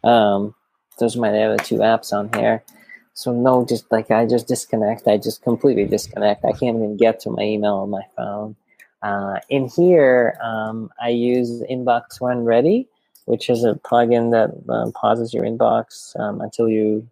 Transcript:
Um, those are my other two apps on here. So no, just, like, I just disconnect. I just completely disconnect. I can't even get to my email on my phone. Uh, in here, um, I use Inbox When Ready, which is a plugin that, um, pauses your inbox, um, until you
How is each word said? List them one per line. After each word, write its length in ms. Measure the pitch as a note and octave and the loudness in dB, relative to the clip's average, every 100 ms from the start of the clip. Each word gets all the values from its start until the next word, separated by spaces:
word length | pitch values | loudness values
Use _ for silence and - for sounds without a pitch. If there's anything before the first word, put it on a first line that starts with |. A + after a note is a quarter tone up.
Um, 500 | A2+ A#2 G#2 G2 G#2 - _ _ _ - | 4 4 4 2 -2 -10 _ _ _ -4
those 180 | A#2 A#2+ | -2 0
are 40 | |
my 220 | A2 G#2+ | 0 2
other 120 | A2 G#2 | 2 0
two 220 | - A2+ | -2 0
apps 340 | A2 A2+ - | 2 0 -2
on 180 | G#2 G#2 | -6 -4
here. 280 | - A2+ A2 _ _ _ - _ | -2 0 0 _ _ _ -20 _
So 180 | - - | -10 -4
no, 320 | A#2+ B2+ B2+ | 0 2 2
just, 260 | A#2+ A#2 _ | 2 -4 _
like, 200 | A2+ A2 | -2 0
I 160 | A2 A2+ | 0 2
just 200 | A#2+ A#2 | 0 0
disconnect. 640 | B2+ - A2+ G#2 A2+ - | -6 -4 -2 -2 0 0
I 80 | G#2 | 0
just 240 | A2+ - | -2 -6
completely 460 | - A#2 C#3+ A2 G2+ | -4 0 2 2 0
disconnect. 580 | G#2 - G#2 G#2 G#2 | -2 -4 -2 -2 0
I 80 | A#2 | -2
can't 240 | A2 B2 A2+ | -2 -2 -2
even 220 | G#2+ G#2 | -4 2
get 220 | A2+ A2 | 2 2
to 100 | G#2+ | -6
my 100 | A#2 | -4
email 360 | G#2 G#2+ G#2 G2+ | -4 -2 0 -2
on 120 | G2 | -4
my 140 | G2 - - | -8 -10 -10
phone. 360 | A2 G#2 G#2+ A2 _ _ _ _ | -8 -8 -12 -16 _ _ _ _
Uh, 380 | G#2 G2+ G2 G2 - | -6 -6 -4 -8 -2
in 180 | C3+ B2+ | -2 -2
here, 680 | - F3 F3 C3+ B2+ A#2+ - | 2 4 6 6 4 2 -2
um, 480 | A#2 A2 A2 A2 A2+ - | -8 -6 -6 -8 -12 -8
I 80 | A#2+ | -4
use 540 | A#2+ A#2+ B2 A#2+ A#2 - | 0 0 0 -2 -6 -8
Inbox 500 | B2+ B2 A#2+ - - | -4 0 -2 -2 -8
When 240 | B2 B2 | -4 -2
Ready, 420 | A#2 A#2 D3+ A3+ C4 _ _ _ | 2 4 4 2 0 _ _ _
which 240 | - A#2 - | -4 -4 0
is 160 | A#2+ | 0
a 120 | A#2 G#2 | 2 -2
plugin 540 | - A#2+ A#2 A#2+ A#2 | 0 2 4 2 2
that, 180 | A#2 A2 - C#3 | 2 0 -4 -6
um, 220 | A2+ A#2 | -4 -4
pauses 400 | - G#2+ A2+ A#2 | -2 0 0 -2
your 120 | A#2+ | -4
inbox, 720 | A#2 A#2 A#2 A2+ A#2 - - - | -4 0 2 2 -4 -14 -14 -8
um, 220 | G#2+ G2+ | -6 -6
until 260 | A2 - A2+ | -8 -2 0
you 400 | A2 G#2+ G#2+ A#2 | 2 0 -2 -6